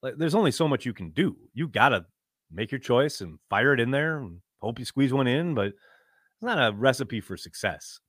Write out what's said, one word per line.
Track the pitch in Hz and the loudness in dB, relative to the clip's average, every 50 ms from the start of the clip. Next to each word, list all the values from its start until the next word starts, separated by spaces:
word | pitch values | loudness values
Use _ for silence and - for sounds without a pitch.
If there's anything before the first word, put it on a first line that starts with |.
Like, | - 131 117 147 | -8 -8 -6 -2
there's | 160 160 147 | -2 2 2
only | 214 220 156 | 4 2 2
so | - - 165 151 | 2 2 2 2
much | 139 123 - | 2 0 -2
you | 127 110 | -6 -8
can | - 92 82 | -8 -10 -8
do. | 78 - 190 175 - - - - _ | -2 0 0 0 -2 -6 -18 -18 _
You | 117 160 156 | -8 -8 -4
gotta | 107 - 113 139 127 95 82 _ _ _ _ _ _ _ _ _ | 2 4 4 6 4 2 -2 _ _ _ _ _ _ _ _ _
make | 78 85 110 110 | -8 -8 -6 -6
your | - 131 | -6 -8
choice | - - 123 120 139 151 - - | 0 2 4 4 4 2 0 -6
and | 101 87 80 - _ _ | -12 -12 -14 -16 _ _
fire | - 101 117 139 143 | 0 2 4 4 4
it | 123 | 4
in | 117 120 | 2 2
there | 135 139 147 160 160 151 | 0 0 0 -2 -4 -6
and | 135 92 85 90 _ _ _ _ | -8 -12 -14 -18 _ _ _ _
hope | - 107 120 117 | -8 -8 -8 -8
you | 127 | -10
squeeze | - - - 139 135 127 | -8 0 2 2 2 4
one | 139 135 123 | 2 2 2
in, | 123 143 170 175 156 | 2 2 0 0 0
but | 117 98 101 | -2 -2 -2
it's | 101 _ _ _ _ _ _ _ _ _ _ _ _ _ - | -4 _ _ _ _ _ _ _ _ _ _ _ _ _ -6
not | 247 233 170 | -4 0 2
a | 131 113 104 | 2 0 0
recipe | 101 117 135 127 - 135 104 117 110 | 2 2 2 2 2 -2 -6 -6 -8
for | 98 - 95 | -8 -8 -12
success. | 87 - 85 _ - - 101 90 85 - - - - _ | -12 -12 -16 _ -6 -4 -4 -4 -4 -12 -18 -20 -20 _